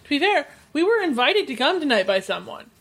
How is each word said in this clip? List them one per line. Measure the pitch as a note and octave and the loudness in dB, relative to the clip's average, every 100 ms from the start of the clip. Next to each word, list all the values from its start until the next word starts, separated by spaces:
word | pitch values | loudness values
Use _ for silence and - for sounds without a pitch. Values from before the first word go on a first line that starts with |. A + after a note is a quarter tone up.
To | - | -4
be | C#4+ | -2
fair, | F#4 G4 C#4+ - - | 2 0 -2 -14 -8
we | D4 | -2
were | F4 A#4 | 2 2
invited | F4+ A#3+ B3 G4+ - | 0 2 2 2 -2
to | A#3+ | -2
come | C4 F#4 | 0 0
tonight | D4+ A3+ F#3+ | 0 0 2
by | G3 | 0
someone, | F#3+ F3 F3+ - - _ | -2 -8 -8 -16 -18 _